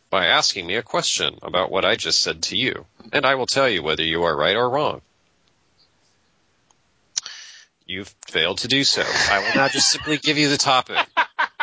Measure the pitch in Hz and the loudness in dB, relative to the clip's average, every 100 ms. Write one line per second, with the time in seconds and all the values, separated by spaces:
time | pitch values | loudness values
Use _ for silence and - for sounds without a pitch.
0 | - 95 87 143 143 - 87 107 - 175 | -4 0 2 2 2 -2 -4 -6 -4 -4
1 | 160 - 78 - - 90 92 95 90 113 | -2 -2 -4 -6 -4 -2 0 0 2 0
2 | 82 - 87 80 - 95 123 - - _ | 0 0 0 -2 -4 -4 -4 -6 -12 _
3 | - 143 131 135 - 139 135 95 76 80 | -6 0 2 0 0 0 2 0 -2 0
4 | 80 82 85 73 78 104 123 135 139 69 | 0 2 2 2 2 2 0 0 -2 -4
5 | _ _ _ _ _ _ _ _ _ _ | _ _ _ _ _ _ _ _ _ _
6 | _ _ _ _ _ _ _ _ _ _ | _ _ _ _ _ _ _ _ _ _
7 | _ - - - - - - _ - 92 | _ -10 -10 -20 -20 -20 -20 _ -14 -12
8 | 101 _ - 87 82 95 120 135 135 - | -12 _ -6 0 0 0 0 2 2 0
9 | - - - 101 98 135 139 - - 147 | 0 0 2 0 0 2 2 2 0 0
10 | - 147 151 147 147 143 139 127 - 104 | -2 -2 0 2 2 2 2 2 2 -4
11 | - - - - 302 - | -4 -2 -4 -2 -6 -2